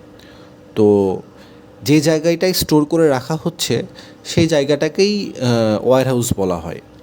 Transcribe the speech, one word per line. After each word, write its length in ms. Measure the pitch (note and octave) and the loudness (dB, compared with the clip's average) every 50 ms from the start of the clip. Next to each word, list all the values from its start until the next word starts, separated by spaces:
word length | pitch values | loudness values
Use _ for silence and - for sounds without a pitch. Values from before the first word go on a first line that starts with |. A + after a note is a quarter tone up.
| - - - - - - - - - - - - - - - | -20 -20 -20 -20 -20 -20 -20 -20 -20 -20 -20 -20 -20 -8 -2
তো 460 | A2 G#2+ G#2 G#2 G2+ G2 F#2+ F#2 - - - - - - - - - - - - - - | 2 4 4 4 4 2 0 -4 -6 -10 -14 -20 -20 -20 -20 -20 -20 -20 -20 -20 -8 -2
যে 180 | C3 D3 D#3 | 0 2 2
জায়গাটায় 520 | C#3 E3 D#3+ D#3 D3+ E3+ E3+ E3 F3+ F#3 F3 | 2 2 0 0 0 0 -2 0 0 -2 -2
স্টোর 320 | - - - D#3 D3+ D3 | -2 -2 2 2 2 2
করে 220 | D3 E3+ E3 E3 D3+ | 2 0 2 2 2
রাখা 300 | C3+ B2+ A#2+ - D#3+ D#3 - | 2 0 -2 -4 -6 -6 -6
হচ্ছে 400 | - - - - - A#2+ B2 - - - - - - - - - | -6 -8 -6 -4 -4 -4 -4 -4 -6 -12 -20 -20 -20 -20 -18 -16
সেই 220 | - - E3 E3 D#3+ | -4 0 0 2 2
জায়গাটাকেই, 840 | E3 C#3+ C#3 C#3+ D3 C#3+ D#3 D#3 - - G3 G#3 G#3 G3+ F#3+ - | 2 2 2 2 0 0 -2 -2 0 0 0 0 0 -2 -6 -8
আহ, 580 | - - C3 B2 A#2+ A#2 A2+ A2 G#2+ - - A#2+ | -8 -4 -2 0 0 2 2 0 0 0 2 2
ওয়্যারহাউস 460 | B2+ C3 B2+ C3 B2+ B2 A#2 - - - | 2 2 2 0 0 -2 -2 -2 -2 -2
বলা 180 | F#2+ F#2 F2 | -2 -2 -4
হয়। 260 | E2+ D#2+ E2+ - - - - - - | -4 -6 -10 -12 -12 -14 -18 -20 -20